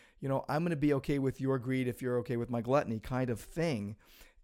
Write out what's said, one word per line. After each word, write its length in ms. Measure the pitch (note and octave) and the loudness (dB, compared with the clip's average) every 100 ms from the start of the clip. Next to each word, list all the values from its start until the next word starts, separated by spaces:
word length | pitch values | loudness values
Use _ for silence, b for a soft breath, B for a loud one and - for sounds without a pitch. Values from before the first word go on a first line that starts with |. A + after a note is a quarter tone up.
| b b | b b
you 80 | C#3 | -2
know, 160 | C3+ - | -2 0
I'm 140 | D3 | 0
gonna 120 | F3 D#3+ | 0 2
be 180 | D3 | 2
okay 240 | C#3 C3+ C#3+ | 2 2 0
with 220 | C3+ B2+ | 0 0
your 180 | C3+ C3+ | 0 0
greed 300 | A#2+ C3 B2 | 0 0 0
if 120 | A#2 | -2
you're 180 | B2+ B2 | 0 0
okay 180 | A#2+ A#2+ | 0 -2
with 120 | A#2+ | -2
my 120 | A#2+ | -2
gluttony 380 | A2+ C#3 - A2+ | 2 2 2 -4
kind 280 | - B2+ B2+ | -2 -2 -2
of 120 | A2 | -2
thing. 560 | - - E3 A#2+ G2+ G#2+ b b b b | -6 -2 -2 0 -4 -10 b b b b